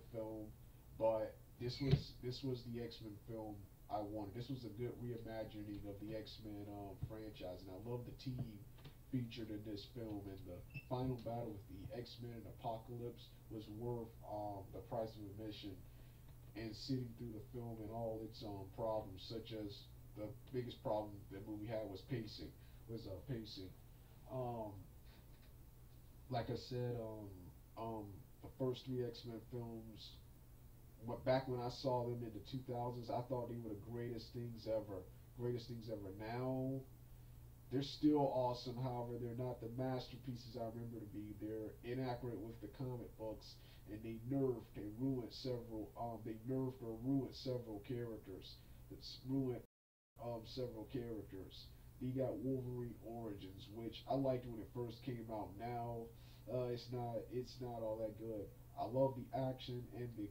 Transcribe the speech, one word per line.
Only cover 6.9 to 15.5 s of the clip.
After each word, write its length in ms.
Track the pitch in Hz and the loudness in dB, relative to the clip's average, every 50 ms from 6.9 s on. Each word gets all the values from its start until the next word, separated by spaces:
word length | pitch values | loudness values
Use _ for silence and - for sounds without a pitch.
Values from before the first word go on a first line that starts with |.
| 92 - - 113 | -4 -2 -2 -2
franchise, 480 | 110 110 107 107 104 - 95 92 90 90 | -2 -4 -6 -6 -6 -4 -4 -4 -4 -4
and 120 | 92 95 | -6 -8
I 80 | - 98 110 | -6 -4 -2
love 240 | 120 123 120 117 - | 0 0 0 0 -2
the 80 | - - - | -6 -4 -2
team 360 | 131 127 123 113 110 104 104 - - - - - - - - - - | 0 2 2 0 0 -2 -8 -10 -10 -10 -10 -10 -10 -12 -12 -2 2
featured 400 | - 127 117 113 - 123 110 110 | 4 4 4 2 0 -2 -2 -2
in 80 | 107 104 104 113 | -2 -2 -2 -2
this 200 | 101 101 - - - | -2 -2 -4 -4 -4
film. 280 | 120 113 110 104 101 98 98 | -4 -2 0 0 -2 -2 -2
And 120 | 95 95 - - | -4 -4 -6 -6
the 120 | - - - - - - - - | -6 -6 -6 -6 -8 -8 -2 0
final 320 | 127 127 131 131 127 113 110 113 | 2 4 4 4 4 2 2 0
battle 280 | 117 117 113 110 104 | 0 2 2 0 -2
with 120 | 98 - - | -4 -6 -8
the 320 | - 98 - 123 - 120 | -6 -6 -6 -4 -2 -4
X-Men 320 | 117 - - 117 120 120 | -4 -4 -4 -6 -6 -4
and 160 | 117 110 101 - - - | -4 -4 -6 -8 -6 -2
Apocalypse 680 | - 117 113 117 - 120 120 120 120 117 117 - - - - - - - | 0 2 2 0 0 -4 -4 -2 -2 -2 -4 -4 -8 -12 -12 -12 -10 -6
was 160 | 110 107 104 104 104 110 | -6 -4 -4 -4 -4 -2
worth, 320 | 120 120 120 117 113 107 - - - 117 | 0 2 2 0 0 -4 -6 -8 -6 -2
um, 360 | 107 104 104 104 101 98 95 - | 0 0 0 0 0 -2 -4 -6
the 80 | - 95 - - | -6 -6 -4 0
price 240 | - 113 110 107 - | 2 2 2 2 0
of 80 | 107 104 98 | -4 -6 -6
admission 440 | 98 107 107 107 | -4 -4 -2 -2